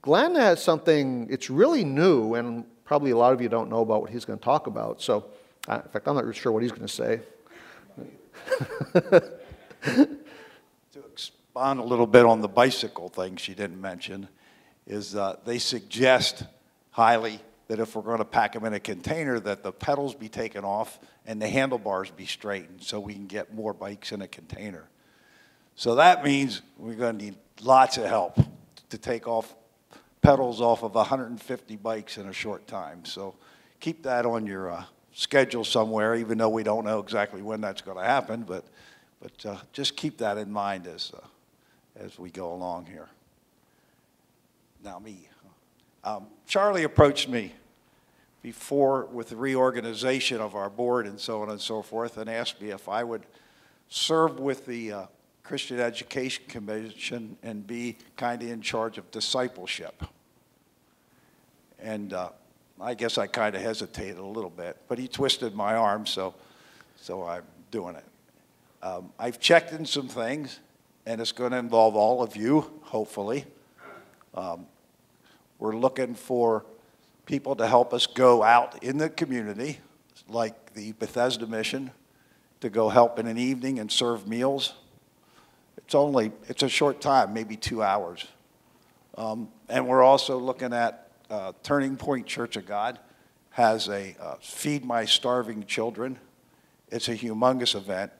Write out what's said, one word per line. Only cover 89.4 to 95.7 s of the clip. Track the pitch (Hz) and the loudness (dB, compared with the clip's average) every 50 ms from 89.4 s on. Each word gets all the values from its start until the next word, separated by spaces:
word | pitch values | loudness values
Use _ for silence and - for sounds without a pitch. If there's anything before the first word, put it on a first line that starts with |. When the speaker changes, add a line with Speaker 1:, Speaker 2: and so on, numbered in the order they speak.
| 117 - - - _ - | -8 -12 -14 -20 _ -2
Speaker 2:
and | 110 127 131 123 | -2 0 2 4
we're | 127 131 127 | 6 8 10
also | 131 135 135 - - 135 127 | 10 10 8 6 0 -2 -2
looking | 123 131 127 - 131 123 120 | -2 -4 -4 -4 -4 -4 -2
at, | 120 117 113 107 - - - _ _ _ _ | 0 0 0 -2 -4 -20 -20 _ _ _ _
uh, | 110 104 95 95 92 _ _ | -8 -8 -8 -8 -12 _ _
Turning | - 147 143 139 135 135 | 0 0 2 2 0 -4
Point | 123 - - 143 127 110 | -6 -4 -4 -4 -4 -4
Church | - - - 120 117 - | -8 -6 -6 -6 -6 -6
of | 110 92 | -10 -8
God | 90 104 101 104 120 131 - - _ _ _ _ _ _ _ _ _ | -6 -4 -4 -4 -4 -6 -8 -18 _ _ _ _ _ _ _ _ _
has | - - 123 110 110 110 107 107 | 0 4 4 4 4 4 0 -4
a, | 101 101 98 95 87 - | -4 -4 -6 -8 -12 -14
uh, | 87 82 67 - | -12 -12 -12 -12
Feed | - - - - - 147 147 147 123 | -14 -16 -12 -8 -4 -4 -4 -4 -4
My | 127 120 117 110 | -2 -2 -2 2
Starving | 104 - - - 123 123 127 120 107 113 107 101 | 2 2 2 2 2 0 0 0 -2 -6 -10 -8
Children. | - | -6